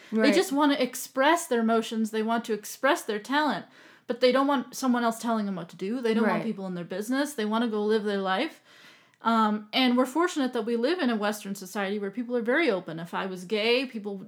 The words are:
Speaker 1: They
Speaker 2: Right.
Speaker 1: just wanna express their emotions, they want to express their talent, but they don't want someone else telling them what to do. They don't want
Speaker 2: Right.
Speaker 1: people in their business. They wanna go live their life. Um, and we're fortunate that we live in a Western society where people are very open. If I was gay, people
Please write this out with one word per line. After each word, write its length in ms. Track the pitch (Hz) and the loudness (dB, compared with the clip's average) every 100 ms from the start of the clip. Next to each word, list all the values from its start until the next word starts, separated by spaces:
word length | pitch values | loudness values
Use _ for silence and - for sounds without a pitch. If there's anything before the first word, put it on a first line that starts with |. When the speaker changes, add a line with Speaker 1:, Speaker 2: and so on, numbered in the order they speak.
| - | -6
Speaker 1:
They 60 | 220 | 2
Speaker 2:
Right. 140 | 247 | 4
Speaker 1:
just 180 | 302 392 | 4 2
wanna 220 | 277 294 | 2 4
express 720 | 277 247 - - - 269 339 - | 4 0 -4 -6 2 4 4 2
their 140 | 233 | 2
emotions, 500 | 226 226 226 226 220 | 4 2 0 -2 -2
they 100 | 220 | -2
want 220 | 220 233 226 | -2 -2 -2
to 60 | |
express 480 | 208 - - 262 339 | -6 -6 -2 0 0
their 160 | - 208 | -2 -6
talent, 480 | 208 285 302 180 - - - - - | -2 0 0 0 -6 -18 -20 -12 -8
but 140 | 240 | 2
they 120 | 254 | 4
don't 140 | 254 277 | 6 4
want 280 | 269 247 | 2 -2
someone 300 | - 262 240 | -4 0 2
else 140 | 233 226 | 0 0
telling 260 | 240 226 202 | -2 -2 -2
them 80 | 185 | -4
what 120 | 170 | -8
to 60 | 170 | -8
do. 240 | 190 247 | -6 -2
They 140 | 233 | 0
don't 100 | 226 214 | 2 2
want 80 | 180 | 2
Speaker 2:
Right. 80 | |
Speaker 1:
people 220 | 226 208 190 | -2 -6 -6
in 80 | |
their 100 | 180 | -8
business. 500 | 170 190 214 262 294 | -6 -6 -2 -2 -2
They 100 | - | -2
wanna 240 | 214 220 240 | -2 0 0
go 160 | 214 | 0
live 200 | 208 220 | 0 0
their 140 | 208 202 | 0 -2
life. 440 | 190 190 320 - _ - - - _ _ | 0 -2 -2 -6 _ -20 -20 -20 _ _
Um, 460 | 226 226 220 214 - | 0 2 2 0 -2
and 240 | 247 254 247 | 0 2 4
we're 80 | 262 | 2
fortunate 480 | 311 349 311 254 | 2 0 0 -2
that 80 | 254 | -2
we 120 | 220 233 | -2 0
live 220 | 240 359 | 0 0
in 120 | 262 | 0
a 60 | 220 | 0
Western 380 | 208 214 202 | -2 -4 -6
society 440 | 196 185 214 196 208 | -10 -8 -6 -4 -4
where 120 | 202 | -6
people 240 | 196 233 247 | -6 -4 -2
are 60 | |
very 280 | 220 277 330 | 0 2 2
open. 280 | 190 175 165 | 0 -2 -10
If 140 | 175 | -8
I 140 | 190 190 | -6 -6
was 180 | 185 | -8
gay, 400 | 180 214 220 240 | -4 -2 2 2
people 400 | 262 220 202 196 | 0 -6 -10 -10